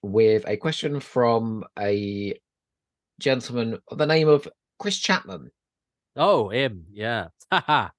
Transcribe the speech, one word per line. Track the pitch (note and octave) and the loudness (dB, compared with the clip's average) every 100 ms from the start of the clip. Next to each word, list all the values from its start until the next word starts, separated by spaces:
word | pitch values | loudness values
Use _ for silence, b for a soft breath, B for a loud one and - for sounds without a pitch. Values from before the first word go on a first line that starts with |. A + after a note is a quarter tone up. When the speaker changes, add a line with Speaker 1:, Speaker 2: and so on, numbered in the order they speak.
Speaker 1:
with | G2+ G2+ A2 G#2+ - | 0 4 6 4 0
a | G#2 | -4
question | D#3+ D#3 D#3 C#3+ | -4 -4 -4 -4
from | - - A#2+ A#2 A2+ A2 - - | -4 0 2 2 0 -6 -10 -6
a | G#2 G2+ G2+ G2+ G2+ - _ _ _ _ _ _ _ _ | -2 0 -2 -4 -6 -8 _ _ _ _ _ _ _ _
gentleman | - C3 A#2 A#2+ A2+ A2 _ | -2 -2 -4 -6 -4 -6 _
of | - | -4
the | D3+ | 0
name | D#3+ D#3 | 4 6
of | D3 - _ _ _ | 4 2 _ _ _
Chris | G#3 G3 | -6 -4
Chapman. | - F#3 - E3 A#2+ _ _ _ _ _ _ | 0 -2 -2 -16 -16 _ _ _ _ _ _
Speaker 2:
Oh, | - E3+ F3+ G#2 | 0 2 4 2
him, | A2+ C3+ G2 E2 | 0 -2 -4 -18
yeah. | G#2 G#2+ A#2 E2+ _ | -8 -4 -4 -6 _
<laughs> | - | -2
Ha | F#3 - | -2 2
ha. | D3+ G2 | 0 0